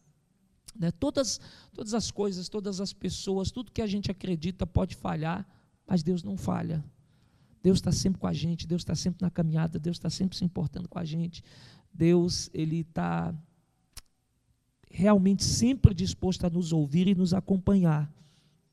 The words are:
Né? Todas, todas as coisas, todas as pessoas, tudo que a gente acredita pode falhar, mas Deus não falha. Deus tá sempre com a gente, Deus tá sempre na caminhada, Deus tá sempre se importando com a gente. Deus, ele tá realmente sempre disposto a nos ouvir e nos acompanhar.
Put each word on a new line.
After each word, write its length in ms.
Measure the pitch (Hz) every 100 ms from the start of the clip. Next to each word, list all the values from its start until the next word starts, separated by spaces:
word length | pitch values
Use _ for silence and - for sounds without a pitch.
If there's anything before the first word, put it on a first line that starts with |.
| _ _ _ _ _ _ - 226
Né? 120 | 170
Todas, 500 | - 285 285 226 - - - -
todas 220 | - 220
as 160 | 226 -
coisas, 380 | - 202 180 175
todas 320 | 214 196 185
as 120 | 196
pessoas, 580 | - 185 - 190 190 190
tudo 220 | 254 -
que 80 | -
a 60 | 214
gente 240 | 202 196
acredita 560 | 185 190 165 175 185 180
pode 280 | 180 190
falhar, 520 | - 180 160 160 185 - _ _ _ -
mas 160 | 185
Deus 200 | 156 180
não 140 | 202 190
falha. 480 | - 180 - 160 - - _ _ _ _ _ _
Deus 180 | 180 190
tá 100 | 185
sempre 300 | - 196 180
com 60 | 180
a 60 |
gente, 340 | 151 160 165 160
Deus 180 | 175
tá 100 | -
sempre 280 | 156 185 170
na 80 | 175
caminhada, 480 | - 160 160 160 165
Deus 200 | 170 170
tá 120 | 165
sempre 260 | - 185 -
se 80 |
importando 440 | 175 180 147 - 170
com 100 | 180
a 60 |
gente. 380 | 160 160 170 - - - - - _
Deus, 580 | - 165 175 175 - -
ele 320 | - 156 165
tá 500 | 160 175 175 170 165 156 - _ _ _ _ - - _ _ _ _ _ _ _ _
realmente 520 | - 202 202 190 196
sempre 520 | - - 233 269 -
disposto 500 | 175 185 - 185 180
a 60 | 180
nos 220 | 170 160
ouvir 360 | 165 143 165 185
e 60 |
nos 180 | 180 180
acompanhar. 800 | 190 - 190 202 196 170 151 147 - - _ _ _ _